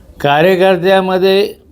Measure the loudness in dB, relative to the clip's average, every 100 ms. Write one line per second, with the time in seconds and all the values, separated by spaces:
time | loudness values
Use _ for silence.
0 | -20 -6 -2 2 2 2 0 0 0 0
1 | 0 -2 0 0 -4 -10 _